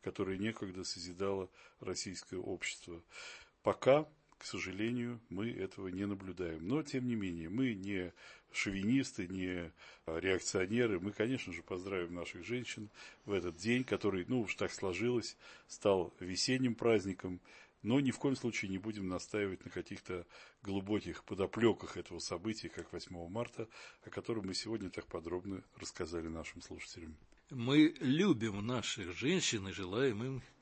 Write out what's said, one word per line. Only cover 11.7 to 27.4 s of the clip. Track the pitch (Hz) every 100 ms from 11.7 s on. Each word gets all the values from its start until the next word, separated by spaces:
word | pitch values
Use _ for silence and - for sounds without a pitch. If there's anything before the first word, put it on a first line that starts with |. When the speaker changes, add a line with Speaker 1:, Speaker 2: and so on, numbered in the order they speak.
| 95 95 98 87
Speaker 1:
наших | 87 82 90
женщин | 87 123 117 - 107 - - -
в | -
этот | 101 87 82
день, | 104 120
который, | 131 101 104 95 90
ну | 127
уж | 101
так | - 98
сложилось, | - 98 90 117 123 101 - - - -
стал | - 107 95 85 -
весенним | 90 92 - 131 127
праздником. | 113 117 113 98 92 95 90 - - - _
Но | 101 131
ни | 139
в | -
коем | 143 135
случае | 123 - 101
не | 95
будем | 104 107 95
настаивать | 90 - 107 101 92
на | -
каких-то | 90 - 101 - 90 85 - - _
глубоких | - 98 95 104 90 80
подоплеках | - 95 95 - 113 101 - -
этого | 85 85
события, | - 87 98 107 87
как | - 82
восьмого | 87 - 87 85
марта, | 104 117 - 110 - - -
о | -
котором | - 98 113 95
мы |
сегодня | 92 107 113 95
так | - -
подробно | 87 82 90 98 95 - -
рассказали | - - 82 85 82
нашим | 80 78 -
слушателям. | - 82 - - 82 78 - _